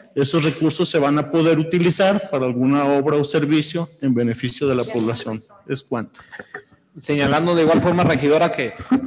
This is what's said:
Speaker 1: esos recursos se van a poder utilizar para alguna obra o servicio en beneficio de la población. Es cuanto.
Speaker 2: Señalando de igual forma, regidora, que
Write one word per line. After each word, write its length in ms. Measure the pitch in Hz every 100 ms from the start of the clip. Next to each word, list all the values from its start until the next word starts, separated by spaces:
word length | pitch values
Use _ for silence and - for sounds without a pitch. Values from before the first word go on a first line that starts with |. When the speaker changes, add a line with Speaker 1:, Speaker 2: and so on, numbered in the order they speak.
| - -
Speaker 1:
esos 280 | 139 165
recursos 460 | 151 - 160 - 175
se 100 | 165
van 180 | 139 147
a 100 | 143
poder 300 | 165 160 156
utilizar 680 | 160 180 175 170 190 202 -
para 160 | 139 127
alguna 400 | 123 127 143 139
obra 320 | 143 139 147
o 60 |
servicio 680 | 143 160 147 156 147 170 165 -
en 120 | 135
beneficio 540 | 120 120 113 123 - 143
de 80 | 127
la 80 |
población. 600 | 113 117 110 120 120 110 - - -
Es 160 | 135
cuanto. 360 | - 120 104 - - - - - - _ _ 160
Speaker 2:
Señalando 560 | 147 147 139 147 170 170
de 80 |
igual 180 | 156 165
forma, 220 | 180 175
regidora, 480 | 165 143 143 156 170
que 220 | - 120 - - 269